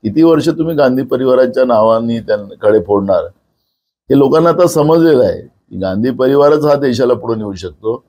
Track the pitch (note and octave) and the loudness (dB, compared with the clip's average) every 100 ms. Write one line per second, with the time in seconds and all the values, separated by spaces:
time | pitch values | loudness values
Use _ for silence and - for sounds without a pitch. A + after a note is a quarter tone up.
0 | A2 D3+ E3 D#3+ D3+ D#3+ D#3+ D#3 C3+ B2+ | -4 0 2 2 0 -2 -2 0 0 0
1 | C3 B2+ C3 B2+ B2+ C3 B2+ A2+ A2 A2 | -2 -2 0 2 0 0 0 2 2 2
2 | A#2 A#2 G#2 G#2+ G2 - G#2+ G#2+ G2 G2+ | -2 -6 -4 -6 -6 -4 0 0 2 -2
3 | G2 F#2 D#2 _ _ _ _ _ _ _ | 0 -2 -2 _ _ _ _ _ _ _
4 | _ C3+ C#3 D#3 E3 D#3+ F3 E3 D3 E3 | _ 2 2 2 2 2 0 2 2 2
5 | E3 C3+ G2+ - - _ _ F#2+ F#2+ F#2+ | 4 2 2 -2 -12 _ _ -8 -6 -4
6 | A#2+ B2 C3 C#3 D3 D3+ D3+ C#3+ C#3 A#2 | -4 -2 0 2 4 2 2 0 0 0
7 | B2 A#2 A#2 A2 G#2 F#2+ F2+ D2+ G#2+ A#2+ | -2 -4 -6 -6 -6 -10 -12 -10 -8 -8